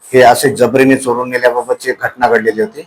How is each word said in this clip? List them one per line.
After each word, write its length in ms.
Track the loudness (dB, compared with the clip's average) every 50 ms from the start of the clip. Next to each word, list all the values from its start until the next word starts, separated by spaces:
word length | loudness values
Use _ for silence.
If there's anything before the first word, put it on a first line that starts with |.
| _ 0 2
हे 80 | 4
असे 340 | 6 6 4 4 0 -2 0
जबरीने 400 | 0 -2 0 2 2 4 4 2
चोरून 340 | 2 0 -4 -4 -4 -4 -6
नेल्याबाबतची 600 | -6 -2 -2 0 -2 -2 -4 -4 -6 -6 -4 -8
एक 80 | -8 -6
घटना 260 | -6 -8 -6 -2 -2 0
घडलेली 340 | 0 0 0 -2 -2 -2
होती. 200 | -6 -6 -6 -14 -18